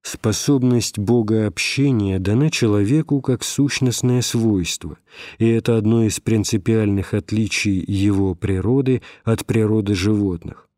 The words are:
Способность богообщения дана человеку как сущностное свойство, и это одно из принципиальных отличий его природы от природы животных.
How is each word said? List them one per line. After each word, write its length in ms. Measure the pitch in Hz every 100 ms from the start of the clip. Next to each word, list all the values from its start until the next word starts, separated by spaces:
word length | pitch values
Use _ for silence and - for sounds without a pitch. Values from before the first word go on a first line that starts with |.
Способность 960 | - - 113 101 - 139 123 120 - -
богообщения 1200 | 101 120 107 110 107 - - - 139 120 98 95
дана 300 | 92 117 151
человеку 720 | - 117 104 101 151 165 143
как 240 | 135 123 -
сущностное 760 | - 143 - 127 117 123 123
свойство, 760 | 117 120 113 101 82 - 80 73 _ - - -
и 100 | 113
это 300 | 113 110 117
одно 260 | 107 117
из 160 | 110 -
принципиальных 960 | - 110 98 110 87 113 107 98 92
отличий 680 | 107 - 107 107 - 104 95 -
его 480 | 98 101 98 98 85
природы 640 | 95 95 95 135 131 127 - -
от 220 | - 113 -
природы 500 | 113 107 110 101 98
животных. 720 | 98 107 101 85 - - _